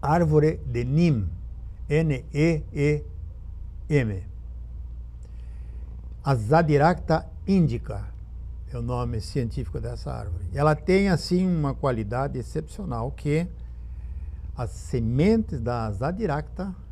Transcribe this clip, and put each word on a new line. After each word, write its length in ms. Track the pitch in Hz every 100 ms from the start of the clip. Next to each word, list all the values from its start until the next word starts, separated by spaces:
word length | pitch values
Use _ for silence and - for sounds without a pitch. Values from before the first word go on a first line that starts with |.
Árvore 580 | 139 165 165 151 151 160 -
de 180 | 120
Neem, 460 | 120 143 170 127 90 - - - - - -
N 360 | 147 165 135 -
E 300 | 143 160 160 -
E 300 | 147 147 147 - - - - - - - - -
M. 340 | 147 117 95 - - - - - - - - - - - - - - - - - - - -
A 120 | - 135
Zadiracta 920 | 104 160 165 147 151 180 - 160 - - -
indica 720 | 190 156 113 - 101 101 - - - - - -
é 40 | 123
o 40 |
nome 400 | 117 123 120 117
científico 580 | - 151 117 - 127 -
dessa 320 | 113 123 147
árvore. 340 | 123 104 85 -
Ela 220 | - 151 151
tem, 340 | - 185 196
assim, 380 | 165 - 180 185
uma 260 | 170 143
qualidade 640 | 131 139 120 104 120 139 131
excepcional, 760 | 117 151 151 - 190 117 117
que 360 | - 147 151 180 - - - - - - - - - - -
as 160 | 120
sementes 920 | - - 127 113 123 175 226 220 -
da 280 | - 120 110
Zadiracta 840 | 98 131 185 214 147 147 - 190 185 -